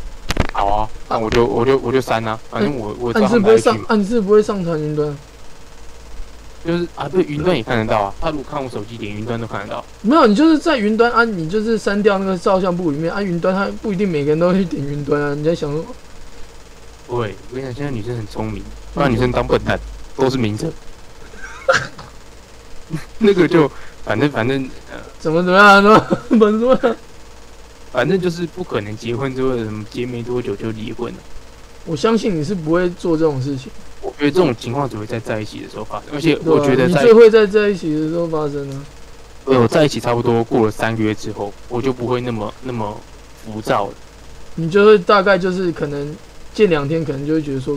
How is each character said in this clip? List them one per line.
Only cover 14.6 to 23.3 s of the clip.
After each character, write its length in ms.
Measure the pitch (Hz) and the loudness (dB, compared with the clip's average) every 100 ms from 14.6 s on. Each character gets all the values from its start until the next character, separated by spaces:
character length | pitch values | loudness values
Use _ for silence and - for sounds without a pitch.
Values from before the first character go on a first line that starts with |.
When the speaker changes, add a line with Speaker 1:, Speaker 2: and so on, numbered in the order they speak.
Speaker 2:
点 160 | 180 143 | 0 -2
云 240 | 135 147 | -4 -4
端 160 | 143 147 | -2 0
啊。 140 | 147 | 0
你 80 | 147 | -2
在 100 | 151 | 0
想 200 | 165 147 | 0 -2
说？ 120 | 151 180 - - - - - - - - - - - - | -4 -6 -14 -18 -16 -14 -12 -14 -16 -20 -20 -20 -18 -8
Speaker 1:
不 80 | 120 | -4
会， 180 | 107 101 - | -4 -8 -12
我 60 | 127 | -10
跟 80 | |
你 20 | 135 | -10
讲， 80 | |
现 100 | 117 | -8
在 60 | 143 | -6
女 100 | 113 | -6
生 140 | 107 120 | -6 -6
很 80 | 104 | -8
聪 240 | - 110 | -6 -6
明， 100 | 101 98 - - | -6 -10 -14 -8
不 60 | 135 | 0
然 100 | 139 | 0
女 80 | 113 | 2
生 140 | 123 | 2
当 120 | 120 | 0
笨 160 | 127 120 | 2 0
蛋， 160 | 107 95 - - - | 2 -2 -4 -12 -10
都 160 | - 131 | 0 0
是 60 | 127 | 2
明 180 | 107 107 | -2 -2
着。 140 | 160 - - - - - - - - - - | -6 -8 -12 -14 -16 -18 -16 -14 -14 -8 -2
<laughs> 1500 | - - - - - - - - - - - - 156 - - | -2 -2 -14 -18 -18 -20 -20 -20 -20 -16 -14 -10 -10 -10 0
那 140 | 214 | 4